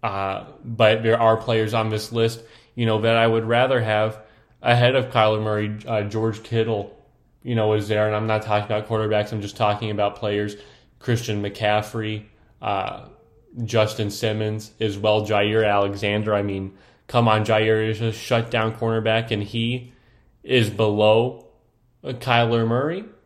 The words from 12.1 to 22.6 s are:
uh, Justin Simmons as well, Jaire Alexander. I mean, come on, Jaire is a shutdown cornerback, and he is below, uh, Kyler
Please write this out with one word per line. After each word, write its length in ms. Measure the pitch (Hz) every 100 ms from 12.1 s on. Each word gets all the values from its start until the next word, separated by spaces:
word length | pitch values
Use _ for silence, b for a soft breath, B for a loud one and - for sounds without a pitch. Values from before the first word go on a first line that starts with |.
| 107 107 b b _
uh, 440 | - 98 101 - - - _ _ _ -
Justin 460 | 113 113 107 - 104
Simmons 600 | - 113 107 107 107 - _
as 180 | 110 98
well, 280 | 107 107 104
Jaire 440 | 104 104 110 107
Alexander. 640 | 101 101 101 101 104 107
I 80 | 104
mean, 320 | 101 98 95 b b b b
come 200 | 123 117
on, 180 | 107 107
Jaire 420 | 110 110 110 110
is 140 | 104
a 100 | 113
shutdown 640 | 107 - 120 117 117 110 110
cornerback, 540 | 117 113 110 113 117
and 140 | 107
he 500 | 101 120 113 123 123 b b b b b
is 260 | - 127 107
below, 760 | - 107 104 107 110 123 - - _ _ _ _ _
uh, 60 | 143
Kyler 540 | 123 - 117 117 117